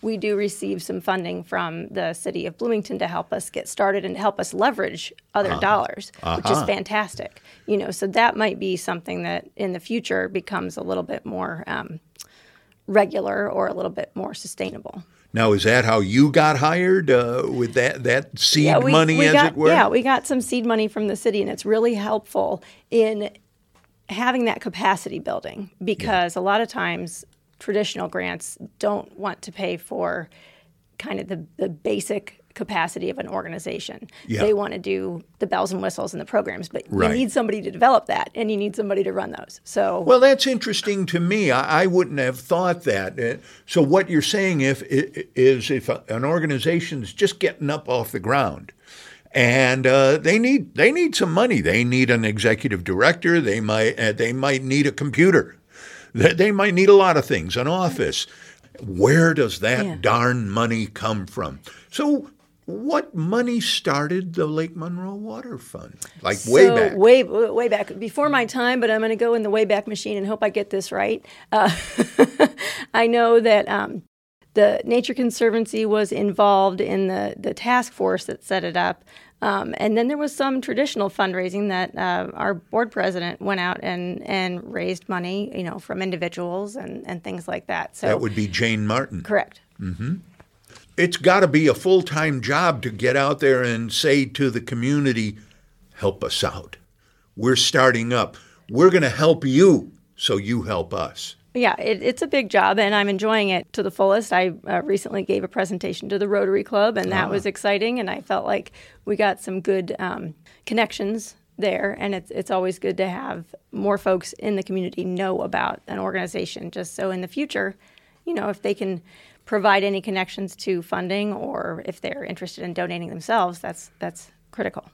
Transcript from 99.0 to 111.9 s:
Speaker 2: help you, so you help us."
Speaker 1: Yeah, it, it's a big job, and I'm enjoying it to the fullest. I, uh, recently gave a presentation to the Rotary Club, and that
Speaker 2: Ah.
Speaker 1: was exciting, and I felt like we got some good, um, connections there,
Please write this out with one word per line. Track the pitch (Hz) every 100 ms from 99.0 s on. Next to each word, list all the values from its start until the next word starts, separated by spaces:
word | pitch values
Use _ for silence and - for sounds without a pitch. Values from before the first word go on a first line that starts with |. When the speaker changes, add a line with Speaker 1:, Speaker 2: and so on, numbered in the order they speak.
| 143
Speaker 2:
help | 104 151 165
you, | 139 131 190 151 - - _ _
so | - 104
you | 101 120
help | - 95 85
us." | 95 82 - - - _ 247
Speaker 1:
Yeah, | 233 -
it, | - 202
it's | - 247
a | 311
big | 285 220
job, | 202 190 196
and | 202
I'm | 208 202
enjoying | 190 214 220 202
it | 180 -
to | -
the | 196
fullest. | - 196 202 226
I, | 180 185 165 -
uh, | 180
recently | - 196 - 208
gave | 185 196
a | 185
presentation | - 190 185 - 175 202
to | 202
the | 202
Rotary | 202 196 196
Club, | 202 208 214 214
and | 185
that | 190 180
Speaker 2:
Ah. |
Speaker 1:
was | 196 196
exciting, | 190 202 202 220 247
and | 190
I | -
felt | - 190 -
like | - - - - _ -
we | 202
got | 208 190
some | - 190
good, | 170 190 175 -
um, | 180 185 165 156 _ _ -
connections | 226 214 - 202 220 - - _ -
there, | 208 180 202